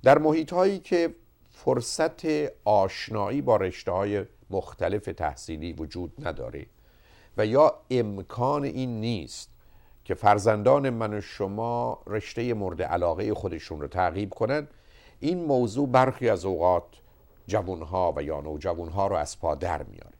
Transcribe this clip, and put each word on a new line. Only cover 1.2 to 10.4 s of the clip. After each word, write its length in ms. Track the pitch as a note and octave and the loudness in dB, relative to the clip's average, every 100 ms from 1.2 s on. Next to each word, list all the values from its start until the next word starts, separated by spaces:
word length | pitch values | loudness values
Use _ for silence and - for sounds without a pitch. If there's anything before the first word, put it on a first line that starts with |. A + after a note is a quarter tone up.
| _ _ _ | _ _ _
فرصت 760 | - - B2+ A#2 - E3 - D#3 D3+ D3 - - | -4 0 0 0 0 -2 0 -2 0 0 -4 2
آشنایی 760 | G#2 F#2+ - - A2 G2+ C3+ | 4 4 -2 -6 -4 -2 -2
با 140 | C3+ A2 | 2 4
رشته‌های 680 | F#2+ - - F#2 G2+ G2+ F#2+ - - | 2 -4 -4 -2 0 -2 -4 -12 -6
مختلف 560 | F#2+ - - F2 G2+ G2 | -6 -6 -4 -2 -2 -4
تحصیلی 680 | E2 D#2 D2 - D#2+ E2 | -4 -4 -4 -10 -8 -8
وجود 540 | D#2+ D#2 F2 F2 - - | -8 -8 -8 -10 -8 -8
نداره 380 | D#2+ B1 C#2 - _ _ _ _ - - - | -6 -8 -10 -14 _ _ _ _ -20 -16 -2
و 80 | G#2+ | 2
یا 280 | B2+ D#3 - _ | 6 6 4 _
امکان 720 | B2+ A2 G2 F#2 - B2 D3 | -2 -2 -6 -10 -4 -2 0
این 380 | C#3+ F#2 C3 A2+ | -4 -6 -6 -4
نیست 480 | A2 A2 C#2 - - - - - - - | -4 -4 -8 -14 -18 -20 -20 -20 -20 -20
که 100 | - | -8
فرزندان 760 | F#2+ G#2 G#2 | 2 6 6